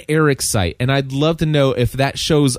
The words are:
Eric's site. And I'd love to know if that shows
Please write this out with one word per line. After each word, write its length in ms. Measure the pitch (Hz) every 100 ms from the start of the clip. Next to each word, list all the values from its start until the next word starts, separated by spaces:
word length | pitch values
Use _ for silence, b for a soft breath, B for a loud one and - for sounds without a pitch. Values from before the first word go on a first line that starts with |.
| -
Eric's 400 | 156 151 131 -
site. 260 | 110 87 -
And 120 | 127
I'd 200 | 139 135
love 260 | 135 156 165
to 80 |
know 260 | 160 151 135
if 220 | 123 117
that 240 | 131 139 -
shows 400 | - 151 143